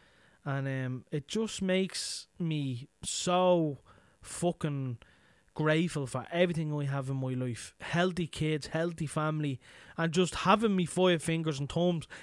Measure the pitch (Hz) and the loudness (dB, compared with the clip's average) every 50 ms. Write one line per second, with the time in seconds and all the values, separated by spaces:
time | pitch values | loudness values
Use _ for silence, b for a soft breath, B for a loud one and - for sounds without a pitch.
0 | b b b b b b b b b 143 135 139 135 135 131 131 131 127 127 127 | b b b b b b b b b -4 -2 -2 -2 -2 -2 -2 -2 -4 -4 -6
1 | - _ 160 147 - - - 214 226 208 - - 190 185 185 190 190 175 - - | -6 _ -6 -6 -4 -4 -2 -2 -2 -2 -2 -2 0 2 2 2 2 0 -2 -6
2 | - - - - - - _ - 175 160 156 151 139 135 123 120 139 - _ _ | -6 -6 -8 -10 -12 -12 _ -4 -2 0 0 0 0 -2 -4 -6 -8 -12 _ _
3 | - - - - - 180 180 185 185 180 180 170 160 151 135 - _ b b b | -8 -6 -4 -2 0 2 4 4 6 6 6 6 4 2 -2 -6 _ b b b
4 | b b b b b - - - 175 175 170 - - 151 143 139 135 127 120 - | b b b b b -14 -6 -2 0 0 0 0 -2 -2 -2 -2 -4 -4 -6 -8
5 | b b b b b b b b b b b - 151 156 156 160 180 165 - 151 | b b b b b b b b b b b 0 2 4 4 4 2 0 0 -4
6 | 135 120 - 127 - - 165 170 185 175 170 160 160 151 147 147 143 135 139 139 | -4 -4 -4 -6 -6 -2 2 2 2 2 2 0 -2 -2 -2 -2 -2 -2 -2 -2
7 | 127 131 135 135 131 131 127 127 127 123 113 - - - - - - - - 170 | -2 -2 -2 -2 -2 -2 -2 -2 -2 -2 -4 -6 -10 -14 -14 -12 -6 -2 0 2
8 | 180 190 175 185 165 - - - 156 156 156 147 - - - 160 165 175 165 - | 2 2 0 -2 -4 -4 -4 -2 -2 -2 -2 -2 -4 -4 -4 -2 -2 -2 -2 -4
9 | 160 139 - 156 151 156 156 156 151 143 131 - B B B B B B B B | -6 -4 -2 -2 0 0 0 -2 -2 -2 -4 -6 B B B B B B B B
10 | 165 165 147 185 180 165 - - - 180 208 214 233 214 196 185 175 - - 180 | 0 2 2 2 2 2 0 0 4 4 6 6 4 4 4 2 2 0 2 4
11 | 185 180 175 156 - 165 165 165 160 156 143 135 143 - - 165 175 180 170 160 | 4 4 4 4 2 0 -2 0 0 -2 -2 -2 -4 -2 0 2 2 2 2 0
12 | - - B B | -4 -8 B B